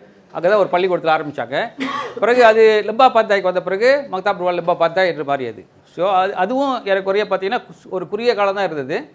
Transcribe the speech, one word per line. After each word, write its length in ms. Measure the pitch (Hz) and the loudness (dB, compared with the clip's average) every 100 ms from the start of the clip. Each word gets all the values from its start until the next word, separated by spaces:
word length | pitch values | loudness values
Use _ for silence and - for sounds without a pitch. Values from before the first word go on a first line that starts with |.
| - - _ | -20 -20 _
அங்க 160 | 156 170 | -4 2
தான் 100 | 208 | 2
ஒரு 100 | 175 | 2
பள்ளிக்கூடத்துல 460 | 180 185 170 156 156 | 0 0 0 0 0
ஆரம்பிச்சாங்க. 520 | 147 139 120 151 226 - 262 - 480 - | -2 -8 -6 -6 -6 -8 -8 -6 -8 -2
பிறகு 240 | 208 247 | 2 6
அது 400 | 226 220 220 214 202 | 6 8 6 4 0
லெம்பா 220 | 220 262 | 4 4
பாத்தாய்க்கு 420 | 240 208 202 185 | 4 2 0 0
வந்த 120 | 180 | -2
பிறகு 440 | 175 190 247 285 190 | -4 0 2 2 -2
மக்தாப் 280 | 190 202 180 | -4 -4 -2
குர்ஆன் 180 | 180 175 | -2 -2
லெம்பா 180 | 170 165 | -2 0
பாத்தாய் 300 | 165 180 185 | 0 2 0
என்று 180 | 147 | -2
மாறியது. 420 | 143 139 120 107 - _ _ | -4 -4 -4 -10 -18 _ _
So, 160 | 160 190 | -4 0
அது, 240 | 185 196 | 0 0
அதுவும் 520 | 202 196 262 277 240 196 | -2 -2 0 -2 -4 -2
ஏறக்குறைய 400 | 190 190 202 196 | -2 0 -2 0
பாத்தீங்கன்னா 320 | 185 190 240 | -2 -2 -4
குஸ்-, 260 | - - - | -6 -20 -10
ஒரு 200 | 180 160 | -8 -6
குறுகிய 260 | 208 240 | -4 -2
காலம் 200 | 202 202 | 0 0
தான் 100 | 196 | 0
இருந்தது. 460 | 185 151 131 202 302 | -4 -4 -6 -6 -8